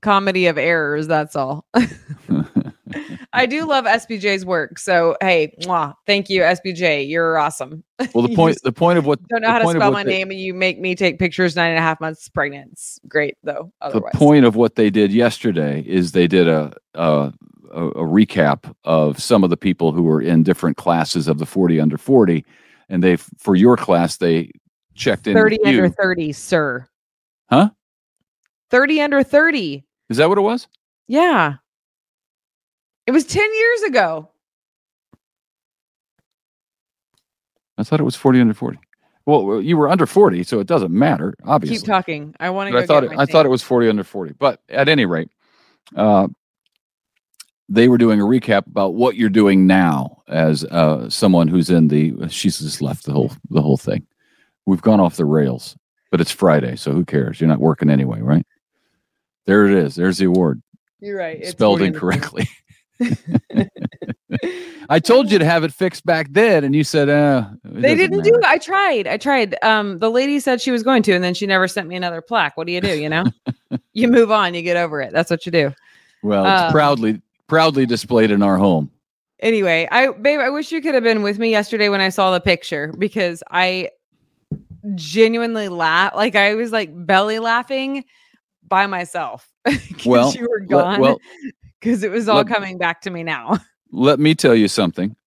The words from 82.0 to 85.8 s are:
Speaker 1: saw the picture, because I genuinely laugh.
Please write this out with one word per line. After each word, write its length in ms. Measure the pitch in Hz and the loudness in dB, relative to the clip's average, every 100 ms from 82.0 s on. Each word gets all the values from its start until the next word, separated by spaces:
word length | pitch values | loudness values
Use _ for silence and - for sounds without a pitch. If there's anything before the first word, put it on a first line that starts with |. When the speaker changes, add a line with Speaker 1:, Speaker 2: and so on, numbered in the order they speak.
| 190 | -2
Speaker 1:
saw 220 | 185 190 | 0 0
the 80 | 180 | 0
picture, 540 | 180 175 - 156 151 160 | 0 -2 -2 -8 -8 -6
because 460 | 202 214 180 170 - | -6 -4 -6 -6 -8
I 380 | 175 185 185 180 _ _ _ _ _ _ - _ - 208 185 | -2 -2 -2 -8 _ _ _ _ _ _ -14 _ -18 -12 -10
genuinely 720 | 151 180 226 233 233 226 208 | -6 2 2 2 -4 -6 -8
laugh. 440 | 175 | -4